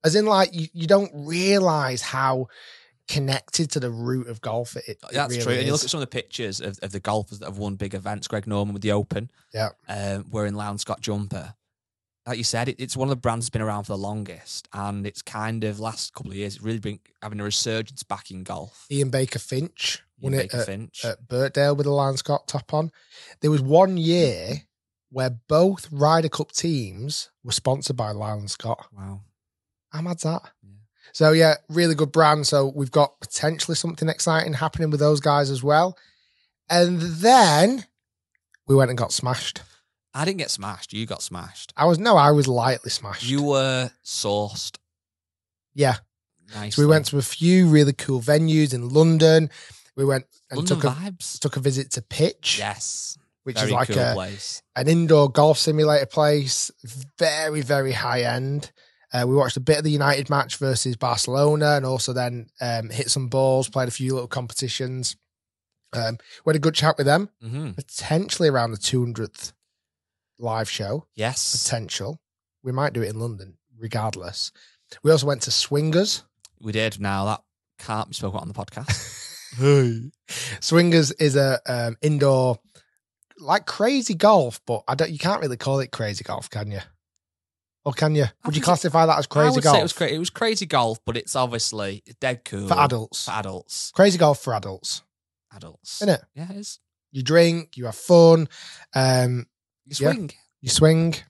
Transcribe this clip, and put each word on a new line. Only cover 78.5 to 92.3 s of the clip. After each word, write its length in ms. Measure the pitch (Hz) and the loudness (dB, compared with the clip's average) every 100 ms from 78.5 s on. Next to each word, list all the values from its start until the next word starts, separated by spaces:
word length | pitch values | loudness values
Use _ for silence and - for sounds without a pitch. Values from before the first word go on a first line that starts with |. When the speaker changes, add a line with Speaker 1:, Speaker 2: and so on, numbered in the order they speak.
Speaker 2:
podcast. 680 | 101 101 - 139 - - - - | -10 -12 -12 -6 -6 -8 -16 -18
Speaker 1:
<laughs> 40 | - - 123 | -18 -14 0
Hey. 540 | 135 143 123 113 127 _ _ - - 110 | 4 6 4 -2 -10 _ _ -10 -10 -8
Swingers 520 | - 165 175 165 143 | 2 4 6 4 2
is 240 | - 151 139 | 0 2 4
a, 220 | 139 127 - | 2 0 -2
um, 280 | 123 117 113 | -4 -4 -2
indoor, 580 | 151 147 139 135 127 117 _ _ _ _ _ _ _ _ | -2 2 4 4 2 -2 _ _ _ _ _ _ _ _
like, 260 | 143 196 - | -2 0 -2
crazy 480 | - 220 277 233 | -2 0 0 -2
golf, 460 | 170 202 202 123 - - | 4 6 6 4 -4 -6
but 160 | 113 - | -4 -4
I 40 | 131 | -2
don't, 140 | 160 | -2
you 80 | 151 | -2
can't 240 | 165 202 | -2 -2
really 140 | 147 123 | -4 -4
call 240 | 135 135 | -2 -2
it 100 | 123 | -4
crazy 340 | - 110 95 - | -6 -6 -6 -8
golf, 240 | - - | -10 -8
can 200 | 107 104 | -10 -8
you? 120 | 98 - _ _ _ _ _ _ _ _ _ 143 | -10 -12 _ _ _ _ _ _ _ _ _ -8
Or 80 | |
can 200 | 131 156 | 0 0
you? 100 | 151 127 | 2 0
Speaker 2:
I 20 | _ - | _ -4
Speaker 1:
Would 100 | 151 | -2
you 40 | |
Speaker 2:
think 40 | |
it, 20 | 139 | 2
Speaker 1:
classify 400 | 175 175 165 160 | 2 2 4 4
that 120 | 147 | 4
as 80 | 139 | 2
crazy 220 | 147 151 | 4 4
Speaker 2:
I 40 | |
would 120 | - | 6
Speaker 1:
golf? 120 | 151 147 | 6 6
Speaker 2:
say 40 | |
it 40 | |
was 100 | 160 | 4
cra-, 140 | - 170 | -2 -4
it 80 | 156 | -2
was 100 | 180 | -6
crazy 360 | - 226 220 175 | -2 -2 -2 0
golf, 340 | 139 117 110 - | 0 0 -2 -6
but 100 | 117 | -6
it's 180 | - 135 | -4 -2
obviously 680 | 127 117 - 110 98 101 _ 113 | -2 -2 -4 -4 -6 -8 _ -6
dead 240 | 131 | -4